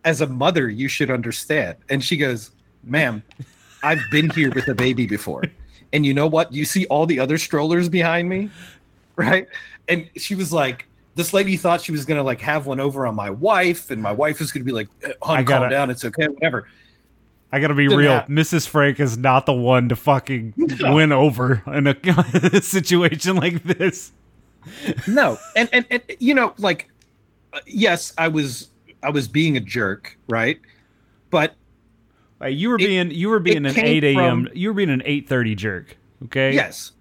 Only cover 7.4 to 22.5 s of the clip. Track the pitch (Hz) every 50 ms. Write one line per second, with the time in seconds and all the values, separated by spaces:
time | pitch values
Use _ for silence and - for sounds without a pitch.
7.4 | - - - 147 147 156 170 175 175 170 160 180 165 170 165 170 175 180 185 190
8.4 | 208 208 - - - - - _ _ _ _ _ _ _ _ - - 107 92 92
9.4 | 95 - - - - - - - _ - 175 170 160 - _ - - - 202 185
10.4 | 190 143 165 160 139 131 123 - - _ _ _ _ _ _ - 165 - - 196
11.4 | 196 190 190 160 - 175 170 170 - - 156 151 131 139 156 147 135 131 123 120
12.4 | - 151 147 156 139 135 135 131 135 143 135 139 131 120 110 107 101 101 98 117
13.4 | 151 214 214 185 185 175 175 - - - 131 110 107 101 104 113 151 151 151 -
14.4 | 156 139 - 143 123 135 123 110 104 - _ _ - - - _ - - 160 143
15.4 | 127 123 139 131 127 123 131 139 143 127 123 123 - 117 - 165 156 151 143 -
16.4 | 156 160 127 110 - - _ _ _ _ _ _ _ _ _ _ _ _ _ _
17.4 | _ _ - 139 147 151 147 143 143 139 135 143 143 143 131 120 - - 143 156
18.4 | 156 - - 160 - - - 151 143 143 135 - 139 127 113 120 127 139 131 135
19.4 | - - 135 123 120 123 127 123 123 120 120 - - 151 139 131 - - 135 120
20.4 | 113 113 - - 330 139 135 120 - - 143 156 160 151 143 131 147 151 120 120
21.4 | 127 127 135 104 - - 139 147 139 143 139 - - 185 170 175 - - - 180
22.4 | 156 185